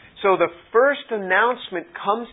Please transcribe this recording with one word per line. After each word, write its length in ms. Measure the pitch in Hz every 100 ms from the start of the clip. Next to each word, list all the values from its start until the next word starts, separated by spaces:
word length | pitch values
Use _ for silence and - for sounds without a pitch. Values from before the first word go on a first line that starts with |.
| - -
So 160 | 202 180
the 160 | 165 - -
first 380 | 226 269 269 -
announcement 800 | 220 185 190 240 247 - 175 165 -
comes 320 | 196 220 233